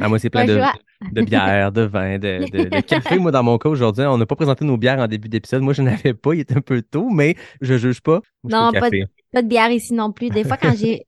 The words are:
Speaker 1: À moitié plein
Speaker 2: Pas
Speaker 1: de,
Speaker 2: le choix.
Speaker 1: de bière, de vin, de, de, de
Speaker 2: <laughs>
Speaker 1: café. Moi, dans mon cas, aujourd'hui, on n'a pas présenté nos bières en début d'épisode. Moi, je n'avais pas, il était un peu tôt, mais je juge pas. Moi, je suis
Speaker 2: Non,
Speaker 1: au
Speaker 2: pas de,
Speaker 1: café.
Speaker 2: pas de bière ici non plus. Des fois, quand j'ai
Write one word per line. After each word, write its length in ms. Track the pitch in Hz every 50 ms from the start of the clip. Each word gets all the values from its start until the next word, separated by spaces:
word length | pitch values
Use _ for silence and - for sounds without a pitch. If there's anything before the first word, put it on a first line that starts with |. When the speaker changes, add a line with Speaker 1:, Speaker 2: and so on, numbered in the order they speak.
Speaker 1:
À 80 | - 214
moitié 200 | 214 - - 117
plein 120 | - -
Speaker 2:
Pas 60 | - 107
Speaker 1:
de, 60 | 107
Speaker 2:
le 60 | 104
choix. 140 | - - - - - _ _ _ - 92 98
Speaker 1:
de 80 | 110
bière, 500 | 113 101 107 107 98 95 98 101 98 101
de 100 | 101 113 113
vin, 340 | 107 101 104 92 95 98 98
de, 320 | 98 101 92 92 92 90
de, 180 | - - 330 -
de 100 | 320 294
Speaker 2:
<laughs> 20 |
Speaker 1:
café. 380 | - - 320 311 - - - -
Moi, 120 | 180 170
dans 120 | 139 135 123
mon 140 | 120 120 113
cas, 120 | - 151
aujourd'hui, 340 | 156 135 123 113 104 110 135
on 140 | 143 135 120
n'a 80 | 113
pas 100 | - 147
présenté 300 | - 165 139 135 - 151
nos 100 | 147 131
bières 240 | 113 107 123 135 131
en 80 | 123 110
début 220 | 107 107 107 110
d'épisode. 320 | 110 113 - - - 135
Moi, 120 | 135 135 143
je 80 | 139
n'avais 320 | 135 127 113 107 - 143 120
pas, 200 | - - 139 160
il 80 | 175
était 160 | 143 - 127 143
un 40 |
peu 200 | 131 - 135 120
tôt, 260 | 107 - - 143 202 262
mais 260 | 220 156 143 151 180 - - - - -
je 160 | 135 123 131 123
juge 240 | 110 127 123 -
pas. 180 | - 151 156 185 - _ _ _ -
Moi, 60 | 123
je 0 |
suis 60 | - 226 226
Speaker 2:
Non, 60 | 233
Speaker 1:
au 20 | 226
Speaker 2:
pas 160 | - 240 240
de, 60 | 208 98
Speaker 1:
café. 80 | 95 98 - _ _ _
Speaker 2:
pas 100 | - 247 240
de 40 | 220
bière 220 | 240 233 220 233
ici 220 | 240 233 220 - 240
non 180 | 233 214 214
plus. 180 | 202 - 240 240
Des 140 | 208 214 214
fois, 140 | - - -
quand 160 | - - -
j'ai 300 | 208 208 226 226 - -